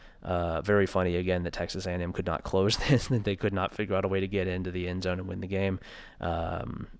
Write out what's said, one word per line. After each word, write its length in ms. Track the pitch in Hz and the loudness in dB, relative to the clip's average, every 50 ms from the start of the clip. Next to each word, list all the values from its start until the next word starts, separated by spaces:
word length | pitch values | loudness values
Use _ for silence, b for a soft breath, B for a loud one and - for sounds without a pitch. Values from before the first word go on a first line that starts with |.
| b b b b - | b b b b -4
Uh, 380 | - 90 87 85 85 82 78 | -2 0 0 0 0 -2 -2
very 240 | 80 104 104 101 98 | 2 4 6 6 6
funny, 320 | 90 - 95 92 90 87 87 | 4 4 2 2 2 2 2
again, 260 | 90 92 90 90 87 | 2 2 0 0 0
that 80 | 85 | -2
Texas 340 | - - 87 87 - 95 90 | -2 -4 -6 -4 -4 -6 -4
A 40 | 92 | -2
and 120 | 87 90 | -2 -2
M 120 | 87 87 87 | -2 -2 -2
could 120 | - 92 | -2 -2
not 180 | 90 82 - - | -2 -2 -2 -2
close 340 | - - 95 95 104 - - | 0 2 4 4 4 2 2
<laughs> 120 | - - | 4 4
this, 180 | 147 117 - - | 4 4 4 2
that 180 | 131 113 104 | 0 0 2
they 100 | 104 98 | 0 -2
could 160 | - - 104 98 | 0 0 0 0
not 200 | 95 92 101 - | 0 0 -2 -2
figure 220 | - 107 98 98 | -4 -2 0 0
out 100 | 95 98 | 2 2
a 20 | 95 | 2
way 140 | 95 95 | 2 0
to 60 | 95 95 | 0 0
get 180 | 98 98 90 95 | 0 0 0 0
into 240 | 90 92 92 92 | 0 -2 -2 -2
the 160 | 87 90 90 90 | -2 -2 -2 -2
end 160 | 90 92 92 | -4 -2 -2
zone 160 | 92 90 92 | -2 -2 -2
and 80 | 92 95 | -4 -6
win 140 | 92 95 | -6 -6
the 60 | 95 92 | -4 -2
game. 320 | 98 95 98 98 95 95 B B B B B B B B | 0 0 2 2 0 -2 B B B B B B B B
Um, 680 | - 85 82 82 82 85 85 85 - - - - - - - - | -4 -2 -2 -2 -2 -2 -4 -4 -6 -6 -6 -8 -8 -10 -12 -14